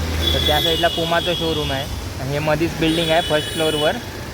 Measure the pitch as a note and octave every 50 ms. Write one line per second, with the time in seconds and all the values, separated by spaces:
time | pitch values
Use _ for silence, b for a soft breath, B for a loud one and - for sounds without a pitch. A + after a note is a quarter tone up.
0 | - - - - - - - - - D#3+ D3 D3+ D#3 E3+ E3 D#3+ E3+ E3 - E3+
1 | E3 E3 E3+ E3+ E3 F3 E3+ D3+ E3 E3 D#3+ D3+ D3 C#3+ C3+ C3+ C#3+ - - -
2 | - - - - C3 C3+ C#3+ D3 D3+ D#3 D3+ D3+ E3+ D#3+ D3 D3+ E3 D#3+ D#3+ E3+
3 | E3+ D#3+ D#3+ E3+ F3 - D3+ D3+ D3 - - E3 D#3+ D#3 D#3 D3 D3+ E3 G3 A#3+
4 | - - - - - -